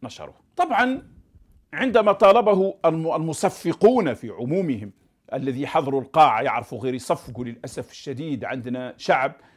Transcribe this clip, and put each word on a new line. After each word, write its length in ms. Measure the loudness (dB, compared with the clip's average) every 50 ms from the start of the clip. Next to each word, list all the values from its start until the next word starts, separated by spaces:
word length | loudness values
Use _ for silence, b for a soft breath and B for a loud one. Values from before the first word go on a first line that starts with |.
| -16
نشروه. 300 | -16 -14 -14 -16 -18 -18 _ _ _ _
طبعًا 520 | -4 -2 0 2 0 0 0 0 -4 -8 -14 -20 -20 _ _ _ -20 _ _ _ _ _ _ -6
عندما 380 | -4 -2 2 4 4 4 4
طالبه 640 | 4 6 8 8 8 8 6 4 4 4 2 0 -2 0 0
الم-، 300 | 0 0 2 -2 -2 -2
المصفقون 1000 | -2 -4 -4 -4 -2 -2 -2 -4 -2 -4 -4 0 4 4 4 4 4 2 0 -2
في 160 | -4 -8 -12
عمومهم، 640 | -10 -8 -6 -2 -2 -2 -2 -2 -4 -6 -6 -12 -16 _ _ _ _ _ _ -10 -8
الذي 340 | -6 -4 -4 -4 -4 -6 -2
حضروا 340 | -2 -2 -2 0 -2 -4
القاعة 400 | -4 0 4 6 6 6 6 2
يعرفوا 380 | -2 -2 -4 -4 -6 -8 -10 -8
غير 140 | -6 -6 -6
يصفقوا 520 | -6 -4 -4 -4 -4 -4 -10 -12 -10 -10
للأسف 460 | -10 -12 -12 -16 -14 -12 -12 -14 -14
الشديد، 540 | -18 -16 -12 -12 -10 -10 -8 -8 -8 -8 -6
عندنا 480 | -8 -8 -8 -8 -8 -8 -8 -8 -10 -12 -10
شعب 360 | -2 0 0 2 2 -2 -4 -8 b b b